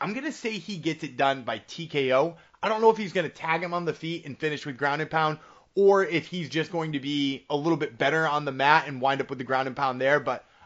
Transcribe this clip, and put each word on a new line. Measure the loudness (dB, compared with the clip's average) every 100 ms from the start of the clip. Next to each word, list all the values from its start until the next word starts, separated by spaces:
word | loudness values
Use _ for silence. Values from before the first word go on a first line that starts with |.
I'm | -6
gonna | -6 -8
say | -6 -6
he | -8 -8 -6
gets | -6 -4
it | -6 0
done | 2 2
by | -4 -8 -8
T | -12 -6
K | -2 4
O. | 4 4 -2 -16 _
I | -2
don't | 4
know | 4
if | 4
he's | 0
gonna | -2 -4
tag | -4 -2 -2
him | -2
on | -4 -4
the |
feet | -4 -6 -8 -8
and | -6
finish | -4 -4 -8
with | -2
ground | 0 0
and | -2
pound, | 0 0 -2 -8 -20 _ 4
or | 6 6
if | 4 0 -2
he's | -6 -4
just | -4 -2
going | -4 -4
to | -4
be | -2 -2 -2 -2 -4
a | -2
little | 0 0
bit | -2 0
better | 0 2 2
on | 0 -2
the |
mat | 2 6 6 4
and | -2
wind | 0 0
up | -2
with | -6
the | -2
ground | -2 -2
and | -2
pound | -2 0
there, | 2 4
but | 2 -4 -8 _